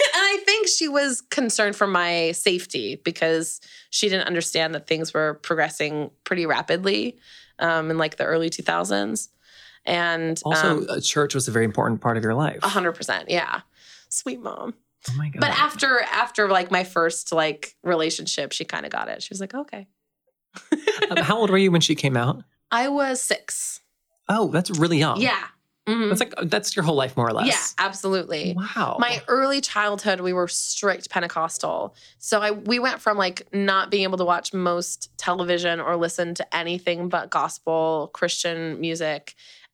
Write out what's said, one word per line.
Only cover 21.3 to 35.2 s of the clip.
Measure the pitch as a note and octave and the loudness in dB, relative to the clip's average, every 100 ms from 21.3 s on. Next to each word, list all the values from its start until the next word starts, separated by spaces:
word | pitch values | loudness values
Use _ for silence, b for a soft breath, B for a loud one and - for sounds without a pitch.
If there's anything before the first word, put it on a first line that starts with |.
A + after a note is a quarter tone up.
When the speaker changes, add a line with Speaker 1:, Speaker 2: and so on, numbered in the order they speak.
| A3 | 2
Speaker 2:
old | G#3 | 4
were | G3 | 6
you | F#3+ | 6
when | E3+ | 4
she | D3+ D3+ | 4 2
came | C#3+ B2 | 2 2
out? | A#2+ - - _ _ | 0 -2 -8 _ _
Speaker 1:
I | A#3 C4+ | 0 2
was | C#4+ C#4 B3+ | 0 0 0
six. | - - - - - - _ _ _ _ - | -2 -4 -4 -8 -8 -10 _ _ _ _ 0
Speaker 2:
Oh, | G#3+ F#3 | 2 4
that's | D#3 F3+ | 2 0
really | E3+ E3+ D#3+ | 2 4 4
young. | D3+ A#2+ | 4 2
Speaker 1:
Yeah. | B3 G3+ - _ _ _ - | 2 0 -6 _ _ _ -2
Mm-hmm. | A3+ G#3+ | 0 2
Speaker 2:
That's | F#3+ | 2
like, | - - | 0 -2
that's | F3 G#3 - - | 0 0 0 0
your | E3 | 2
whole | D3 | 2
life, | C3 C3 | 2 0
more | A#2 | 2
or | |
less. | A2 A#2+ | 2 2
Speaker 1:
Yeah, | C3 - - | 2 -2 -2
absolutely. | D3 - G3 F#3+ - D#3+ F3+ F3 | -2 -2 0 0 -2 -4 -2 -4
Speaker 2:
Wow. | G3+ A#3 D3+ - | -4 -2 -2 0
Speaker 1:
My | A#3+ A#3+ - | 0 0 2
early | B3+ C4+ C#4 | 2 4 0
childhood, | C4 G#3 G#3 G3+ G#3+ F#3 | -2 0 0 0 0 0
we | F3+ | 0
were | F3+ F3+ | 0 0
strict | - - - G3+ F3 - | -2 -4 -2 0 -2 -4
Pentecostal. | F#3 E3+ E3 E3 - D#3 E3 - b b b | -4 -2 -2 -2 -2 -4 -2 -4 b b b
So | - G#3+ | -2 0
I, | G#3+ | 2
we | G#3 G3+ A#3+ | -2 0 0
went | B3+ A#3 | 0 0
from, | A3 G#3 | 0 2
like, | F#3 F3+ - | 0 -2 -6
not | G3 G3 F#3+ F#3+ | 0 2 2 2
being | G3+ | 0
able | F#3+ F#3 | 0 0
to | F3 | 2
watch | F3 - | 2 0
most | F#3+ F3+ F3 F3 - - | -2 0 0 -4 -8 -12
television | - | -6